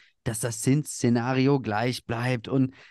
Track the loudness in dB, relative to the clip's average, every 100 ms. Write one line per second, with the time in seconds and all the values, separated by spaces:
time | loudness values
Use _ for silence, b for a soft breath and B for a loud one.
0 | B _ -6 -4 -6 -2 2 2 0 -2
1 | 2 2 2 2 4 2 0 -2 -2 -4
2 | -6 -4 -2 -2 0 0 0 B B